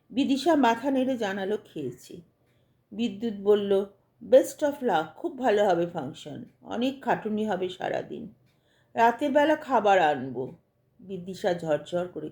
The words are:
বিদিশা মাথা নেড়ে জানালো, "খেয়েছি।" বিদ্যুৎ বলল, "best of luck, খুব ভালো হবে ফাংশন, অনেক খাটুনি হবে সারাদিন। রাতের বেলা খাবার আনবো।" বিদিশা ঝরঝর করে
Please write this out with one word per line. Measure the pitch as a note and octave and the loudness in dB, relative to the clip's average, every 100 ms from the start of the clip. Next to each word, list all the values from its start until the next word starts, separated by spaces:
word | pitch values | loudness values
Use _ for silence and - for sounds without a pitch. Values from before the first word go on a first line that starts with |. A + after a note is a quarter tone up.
| - | -8
বিদিশা | A3+ A#3 C#4 F4 D4+ | -2 0 2 2 4
মাথা | A#3 A#3 C4+ | 4 2 0
নেড়ে | C4 B3+ A#3+ | 0 0 -2
জানালো, | G3+ G3 F#3+ G#3 | -4 -4 -4 -6
"খেয়েছি।" | - D#3+ B2+ - - F3 - _ _ _ _ _ _ | -8 -10 -10 -10 -18 -20 -20 _ _ _ _ _ _
বিদ্যুৎ | G3+ A#3 G3 A#3 G3+ | -6 -6 -4 -6 -2
বলল, | G3 G#3+ G3+ G3 G3+ _ _ - F#3 | 4 4 4 0 0 _ _ -12 6
"best | B3+ E4 - | 6 6 -2
of | D4 C#4+ | -2 0
luck, | B3 E3 | 0 0
খুব | E3 - F4 C4 | 0 -6 -10 -2
ভালো | B3+ G#3 G#3 | 2 4 4
হবে | E3+ F3 | 2 0
ফাংশন, | E3+ C3+ - D3+ C#3 - _ | -4 -8 -10 -14 -14 -16 _
অনেক | - G#3 B3+ C4+ | -10 -4 -4 -2
খাটুনি | A#3+ E3+ G#3+ G#3+ G#3+ | -2 -2 -2 -4 -2
হবে | F#3 F#3 | -4 -4
সারাদিন। | - - - - D2 - - _ _ _ _ _ | -6 -6 -6 -8 -12 -14 -18 _ _ _ _ _
রাতের | A#3+ A#3 A#3 D4 | 0 2 2 0
বেলা | D4 D4 D4+ | 2 2 0
খাবার | B3 A#3+ G#3 F#3+ | 0 2 4 4
আনবো।" | D#3 C#3 C3+ A#2+ B2 - _ _ _ _ | 4 0 -4 -8 -10 -12 _ _ _ _
বিদিশা | F#3 F#3 F3+ F3+ G3+ | -14 -12 -12 -4 -2
ঝরঝর | F3 E3 D3 - F3 F3+ | -2 0 -2 -2 -4 -4
করে | D#3 D#3 | -8 -12